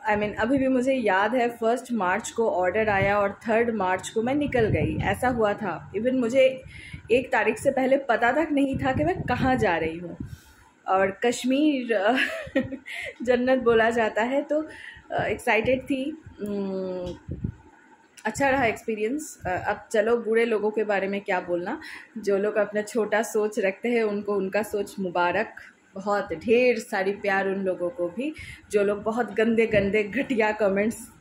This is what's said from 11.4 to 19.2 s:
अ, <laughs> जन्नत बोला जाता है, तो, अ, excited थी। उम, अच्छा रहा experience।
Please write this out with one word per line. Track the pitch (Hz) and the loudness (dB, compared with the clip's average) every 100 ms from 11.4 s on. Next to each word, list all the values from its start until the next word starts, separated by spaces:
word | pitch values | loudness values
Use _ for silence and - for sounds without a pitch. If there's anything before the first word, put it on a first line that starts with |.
| 247 262 302 269 233 | 0 2 4 2 0
अ, | 214 202 254 - 659 571 269 | 2 2 2 0 -4 -4 -2
<laughs> | 262 269 - - 587 - | -2 -8 -12 -10 -10 -8
जन्नत | 240 247 247 262 | 0 2 4 4
बोला | 226 226 226 | 4 4 4
जाता | 233 214 208 | 2 0 0
है, | 233 277 | 0 0
तो, | 285 302 311 - - - - | 0 -2 -2 -12 -18 -20 -8
अ, | - | -4
excited | 175 214 - 214 233 262 | -2 -2 0 0 2 -2
थी। | - 269 277 311 - - | 0 -4 -4 -8 -16 -12
उम, | 208 202 196 190 185 180 180 175 - - - - - - - - _ - | -6 -4 -4 -4 -6 -6 -8 -10 -12 -8 -8 -8 -20 -20 -20 -20 _ -8
अच्छा | 214 220 277 | -8 0 2
रहा | 269 | 2
experience। | 240 208 - 214 214 285 | 2 0 -6 -2 -2 -4